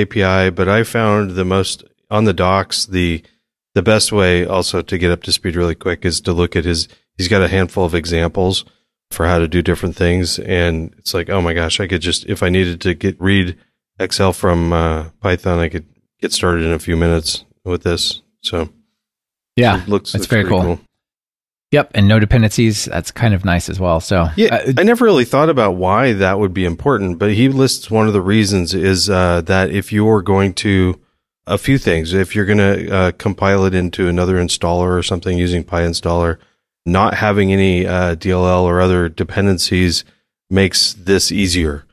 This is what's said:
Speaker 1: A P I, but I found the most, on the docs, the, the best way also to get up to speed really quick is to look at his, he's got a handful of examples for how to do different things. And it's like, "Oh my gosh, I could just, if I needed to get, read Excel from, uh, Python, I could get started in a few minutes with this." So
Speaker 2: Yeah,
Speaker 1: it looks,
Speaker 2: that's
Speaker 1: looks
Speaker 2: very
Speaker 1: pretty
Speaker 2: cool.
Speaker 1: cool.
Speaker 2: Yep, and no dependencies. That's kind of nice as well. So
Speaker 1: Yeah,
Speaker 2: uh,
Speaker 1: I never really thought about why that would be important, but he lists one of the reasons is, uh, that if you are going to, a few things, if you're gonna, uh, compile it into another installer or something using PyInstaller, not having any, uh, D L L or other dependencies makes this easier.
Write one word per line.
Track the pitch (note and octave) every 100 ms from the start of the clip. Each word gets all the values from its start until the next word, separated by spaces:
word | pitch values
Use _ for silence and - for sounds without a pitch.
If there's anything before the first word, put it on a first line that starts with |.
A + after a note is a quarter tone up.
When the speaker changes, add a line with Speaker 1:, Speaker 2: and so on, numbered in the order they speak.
Speaker 1:
A | G#2
P | A2
I, | F#2+ F#2+ F#2+
but | F2 F#2
I | G#2+
found | A2+ A#2 A2 G#2 G2+
the | F#2 F#2
most, | F#2+ F#2 - - _ -
on | G#2+
the | A2
docs, | F2+ F2+ F#2+ F#2 - -
the, | F#2 F2 D#2+ - _ _ _ _ G2+
the |
best | F2+ G#2+ -
way | G#2 F#2 F2+ F2
also | F#2 F2 F#2
to | - F#2
get | F2
up | E2+
to | -
speed | D#2 F#2 E2+
really | F2 E2
quick | F#2+ E2+ F2+
is | D#2+
to | -
look | E2+ F2 F#2
at | E2+
his, | E2 - _ _ -
he's | F#2
got | G2+
a | E2+
handful | F#2+ F2 - F2+
of | E2+
examples | E2 E2+ E2+ G2 F#2 F#2+ - _ _ _ -
for | - E2+
how | F2
to | E2
do | F2
different | E2+ F2 F#2 D#2+
things. | F2 F2+ E2+ -
And | - F2+ F2 D#2+ D#2+ _
it's | -
like, | F2+ E2+
"Oh | G2
my | E2+
gosh, | E2+ E2 -
I | F#2
could | F#2
just, | E2+ D#2+ -
if | G2+
I | F#2
needed | F#2 F2+ F2
to | F#2
get, | E2+ G2 -
read | F#2+ G2 F2+ F2 _ _ _ -
Excel | F#2+ - F#2+
from, | F2 G2 F2 E2+
uh, | E2+ E2 D#2+ D#2+ -
Python, | G2 F2+ F#2+ E2+
I | E2
could | F2+ - _ _ _
get | F2+
started | - F2+ E2+
in | E2
a | D#2+
few | - E2
minutes | E2+ E2 D#2+ - - _ F2+
with | F2
this." | F#2 E2 - - _ _
So | - F2 D#2+ _ _ _ _ _ _ _ _ -
Speaker 2:
Yeah, | A#2+ A2+
Speaker 1:
it | G2+
looks, | G2+ -
Speaker 2:
that's | G#2
Speaker 1:
looks | F#2+
Speaker 2:
very | A2+
Speaker 1:
pretty | F#2+ F#2
Speaker 2:
cool. | F2+ E2+
Speaker 1:
cool. | _ _ _ _ _ _ _ _ -
Speaker 2:
Yep, | D3 C#3 -
and | G2+
no | A2
dependencies. | G#2 B2+ G#2+ - A2+ G#2 -
That's | - E2+
kind | - A#2+
of | G2 F#2
nice | F2 -
as | F2+
well. | F2+ E2
So | - F#2+ E2+ B2
Speaker 1:
Yeah, | A3 A#2
Speaker 2:
uh, | C3 C3+
Speaker 1:
I |
never | G3+ A#3+ A#3
really | D#3
thought | A#2+ C3+ D#3+
about | C#3 G#2 F2+
why | F#2 G#2 C3+
that | G2+ F#2+ G2
would | G2+
be | F2+ F2+
important, | E2+ C#3+ A#2+ F#2+ E2+
but | G#2
he | G2+ C3+
lists | C3+ C3 - -
one | A2 A2
of |
the | G2+
reasons | F#2 A2 G2+ G2 E2+
is, | F#2 F#2+ F#2 F#2+
uh, | F#2 F2+ F2 E2
that | F#2+ F#2
if | G2 -
you | G#2 G#2+
are | A2
going | F2+ G2 G2 F2+
to, | G#2+ G2 F2+ F2+ _ _ _ _ -
a | G2
few | - C3+
things, | - E2 D#2+
if | F#2+ F#2 G#2+
you're | G2
gonna, | G#2 G2 F#2+ E2+
uh, | F#2+ F#2 -
compile | G#2 F#2+ G2 G2 F#2+
it |
into | F#2 F2+ - F#2
another | F2 F2+ F#2
installer | F2+ - F2 F2 F2+ F2+
or |
something | E2+ F#2 F#2 F2
using | F2 F2
PyInstaller, | - E2+ E2+ E2 F2 E2+ E2+ E2+ _ _ _ _ E2+
not | F#2 G#2 -
having | G#2+ G#2 F#2+
any, | G2 F#2+ F2+ F#2
uh, | F2+ F2+ E2
D | F#2+
L | F2+ F2+
L | F2+ F2+
or | F2
other | F#2 F2+ E2+
dependencies | - F2+ - G2 F2+ - F#2 F2+ E2 - _ _ _ -
makes | F#2+ F#2+ - -
this | G#2+ F#2 F#2+ -
easier. | F2+ F#2 F2+ D#2 D2 -